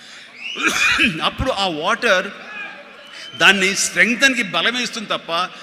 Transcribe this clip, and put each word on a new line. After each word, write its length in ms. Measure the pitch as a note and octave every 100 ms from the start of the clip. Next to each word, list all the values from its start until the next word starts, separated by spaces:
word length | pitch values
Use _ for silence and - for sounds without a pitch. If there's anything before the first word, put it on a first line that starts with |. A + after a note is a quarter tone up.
| - - - - - - - - - - D4 D#3+
అప్పుడు 300 | D#3+ - C4
ఆ 160 | G#3 G3
వాటర్ 640 | D3+ E3+ A3+ A#3+ F#3 F#3+ - - - - - - - - - - -
దాన్ని 380 | E3+ G3 F#3+ G3
స్ట్రెంగ్తన్కి 680 | - E3 F#3+ A#3 C4+ B3
బలం 340 | G3+ E3+ G3 B3
ఇస్తుంది 320 | A3+ A#3 G#3
తప్ప 220 | E3 - E3+ F#3 -